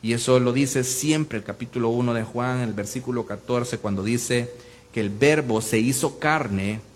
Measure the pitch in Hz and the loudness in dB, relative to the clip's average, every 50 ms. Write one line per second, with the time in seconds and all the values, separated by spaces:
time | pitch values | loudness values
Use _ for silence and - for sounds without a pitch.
0 | - 110 117 117 - - 127 127 123 123 120 135 139 131 - 135 127 131 - - | 0 0 0 0 4 4 4 6 6 4 2 2 0 2 0 0 0 0 -2 -2
1 | - 151 156 156 151 151 - 110 98 - - - 123 117 - 123 117 117 117 120 | 2 2 2 2 0 -2 -4 -8 -6 -8 -10 -10 -10 -8 -4 -2 0 0 2 2
2 | 123 120 117 117 110 - - 120 123 127 127 127 123 113 101 101 104 104 - 131 | 2 0 0 -2 -2 -4 -4 -4 -2 -2 -2 -2 -2 -4 -4 -6 -6 -6 -8 -8
3 | 123 127 123 120 107 - 104 101 - - 127 123 117 120 - - - 107 98 95 | -6 -4 -4 -4 -4 -6 -8 -12 -4 -2 -2 -2 0 -2 -6 -4 -2 -2 -2 -2
4 | 95 107 120 120 - - 123 120 120 120 - - - - - - - - - 117 | 0 0 0 0 0 0 0 0 0 -2 -10 -16 -20 -20 -20 -20 -20 -8 -4 -2
5 | 107 101 101 104 135 147 156 156 147 123 110 110 113 - - 110 110 127 135 131 | -2 -2 2 4 6 6 6 4 2 0 0 0 0 2 2 2 2 2 2 0
6 | - 147 - - - 151 156 156 147 101 101 95 95 101 104 113 - - - | 0 -2 -2 -2 0 2 2 2 0 0 -2 -2 -2 -2 -4 -6 -10 -16 -20